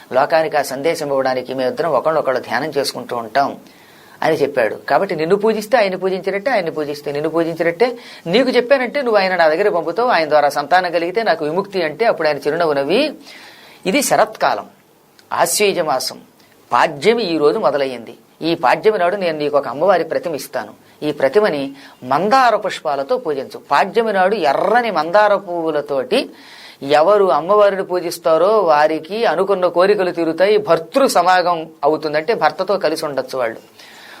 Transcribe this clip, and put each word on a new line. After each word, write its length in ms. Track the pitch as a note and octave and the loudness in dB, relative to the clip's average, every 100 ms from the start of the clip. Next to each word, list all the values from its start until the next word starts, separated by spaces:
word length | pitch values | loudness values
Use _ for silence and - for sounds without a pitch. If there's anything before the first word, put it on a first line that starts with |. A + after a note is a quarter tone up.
| - | -2
లోకానికి 440 | B2 D3 E3 D#3 D3 | 0 2 2 0 -2
ఆ 60 | |
సందేశం 440 | C3+ C3+ D#3+ D#3 C#3+ | -2 -4 -2 -2 -2
ఇవ్వడానికి, 480 | C3+ C3 B2+ B2+ | -2 0 -4 -6
"మేమిద్దరం 360 | C3 B2+ B2+ D#3+ | -4 -2 -2 0
ఒకళ్ళొకళ్ళు 500 | B2 D#3 D#3 C3+ B2+ | 0 0 0 0 -2
ధ్యానం 280 | A#2 A#2 D#3 | -2 -4 -2
చేసుకుంటూ 480 | C#3+ C3+ C3+ A#2+ A#2+ | -4 -4 -6 -8 -8
ఉంటాం" 400 | A2+ C#3 C3 G2+ - - - - - - | -2 -2 -2 -4 -18 -20 -20 -20 -20 -4
అని 140 | D#3 D3 | -2 0
చెప్పాడు. 380 | C#3 C3 G#2+ | 0 0 -2
కాబట్టి 420 | A2 - C#3+ G3 D#3+ | -2 0 0 0 -4
నిన్ను 200 | D#3+ G3+ | 0 2
పూజిస్తే 420 | A3 G#3+ G#3+ B3 | 0 -2 0 0
ఆయన్ని 200 | G3 F3+ | 2 -2
పూజించినట్టే, 520 | F#3 F#3 F3+ G3 G3 | -4 -4 -4 -4 -2
ఆయన్ని 200 | A3 D#3+ | -2 -2
పూజిస్తే 420 | D3+ D3 C#3+ D3 | -6 -6 -6 -6
నిన్ను 160 | C#3+ D#3 | -4 -2
పూజించినట్టే. 680 | D#3+ D#3+ D#3+ E3+ E3+ B3 B3 - - E3 | -2 -2 -2 -2 0 -2 -2 -16 -14 -2
నీకు 240 | A3 B3+ | 0 2
చెప్పానంటే 520 | A#3 A#3+ C#4 A#3 C#4+ | 0 2 0 0 -4
నువ్వు 180 | A#3+ G#3 | 0 2
ఆయన 160 | F#3+ F3+ | 2 4
నా 120 | D#3+ | 2
దగ్గర 200 | D#3+ G3+ | 4 2
పంపుతావు, 400 | E3+ D#3 E3+ B3 | 0 -2 -2 2
ఆయన 200 | F3 D3+ | 2 4
ద్వారా 200 | D3 C#3+ | 4 2
సంతానం 440 | D3 C#3+ F3+ F3+ | 0 0 0 2
కలిగితే 300 | E3+ F3 G#3 | -2 -2 -2
నాకు 220 | G#3 D#3+ | -2 -2
విముక్తి 380 | D3+ F3 G3 F#3+ | -2 -4 -4 -4
అంటే 220 | D#3 D3+ | -4 0
అప్పుడు 240 | A3+ F3 D3+ | -2 0 -2
ఆయన 80 | C#3+ | 0
చిరునవ్వు 360 | D3 E3 D#3+ | -2 0 0
నవ్వి, 420 | C#3 C#3 A3 D4 - - - - - - - - | 0 0 0 0 -6 -20 -20 -20 -20 -20 -8 -2
"ఇది 160 | C#4+ | -2
శరత్కాలం, 640 | - D#3 G#3+ - D3 G#2 F#2+ _ _ _ _ _ - | 0 2 0 0 -2 -2 -8 _ _ _ _ _ -8
ఆశ్వీజ 460 | A#2+ E3+ - G3+ E3+ | -2 0 2 0 0
మాసం, 420 | D#3 C3 - B2+ - _ _ _ - | -2 -4 -6 -12 -20 _ _ _ -2
పాడ్యమి 500 | B2 E3 C#3+ F#3 A#3+ | 0 0 2 0 2
ఈ 160 | F#3 D#3+ | -2 2
రోజు 200 | D3 A3 | 2 2
మొదలయ్యింది. 600 | D#3+ C#3+ C3+ A#2+ A2 - _ - | 0 0 -4 -6 -14 -20 _ -8
ఈ 120 | D#3+ | -4
పాడ్యమి 440 | E3 B2 D#3+ G#3+ G#3 | 0 0 2 2 2
నాడు 180 | F3 G3+ | -2 0
నేను 220 | F3 D#3 | -4 -2
నీకు 200 | D3 C#3+ | 0 -2
ఒక 100 | A#2+ | -2
అమ్మవారి 360 | C3+ F#3 F3 | -2 2 2
ప్రతిమ 300 | D#3+ C3+ F3 | 0 -4 -6
ఇస్తాను. 400 | C#3 - B2 G#2+ - - - | -8 -8 -10 -10 -18 -20 -8
ఈ 100 | D3+ | -6
ప్రతిమని 600 | D3 C#3 G#3 G#3+ C#3+ C#3 C#3 - - | -2 2 2 2 -2 -6 -10 -20 -16
మందార 540 | B2+ C#3+ G#3 C4+ B3 G#3 | -2 0 2 4 4 2
పుష్పాలతో 640 | F3+ - D#3 C#3 C#3 B3 | -4 -6 -4 -4 -2 -4
పూజించు." 420 | D#3+ C3+ A#2 B2 - | -2 -6 -6 -14 0
పాడ్యమి 420 | C#3+ G3 G#3 A3 | 0 2 0 0
నాడు 220 | G3 F#3 | 2 2
ఎర్రని 560 | G#3+ D3 C#3+ F#3 A#3+ A#3 | 2 0 2 2 2 2
మందార 440 | E3 E3 G#3 G#3 | -2 2 4 4
పువ్వులతోటి 960 | G3 F#3 F3 D#3+ D3 D3 C3+ B2 B3+ - - - - - - | 2 -2 -4 -2 -4 -2 -4 0 -2 -2 -14 -20 -20 -20 -12
ఎవరు 500 | C#3 D3 F3 G#3 F#3+ | 2 4 6 4 4
అమ్మవారిని 520 | D3 E3 G#3 G3+ F#3+ | 2 2 4 4 2
పూజిస్తారో 760 | E3 F3+ E3 E3 E3+ D#3+ F#3+ A3 | -4 -4 -4 -4 0 2 4 4
వారికి 640 | E3+ D3 D#3 D#3 D#3+ G#3+ | 4 4 4 0 -4 -2
అనుకున్న 420 | G#3 D#3+ G3 F#3+ F3 | 0 0 0 2 2
కోరికలు 440 | F3 G3 G#3 F3 | 2 2 2 0
తీరుతాయి, 460 | E3+ D#3+ D#3+ G3 G#3 | -2 -4 0 2 2
భర్తృ 500 | D#3+ E3 - C#4 C4+ | 2 0 0 0 2
సమాగం 640 | F#3 F3 F#3 F3 E3 D#3+ - | 4 4 4 2 -2 -6 -2
అవుతుందంటే 500 | D3 D#3 D3+ D3+ D#3+ | -2 0 -2 -4 -2
భర్తతో 440 | G#3+ D#3 - F#3 G3 | 0 0 -2 -4 0
కలిసి 260 | D#3 D#3 | -2 -2
ఉండొచ్చు 340 | D#3 C3+ B2+ C3 | -4 -6 -6 -4
వాళ్ళు, 220 | A2+ - - - - - - - | -4 -6 -18 -20 -20 -20 -20 -20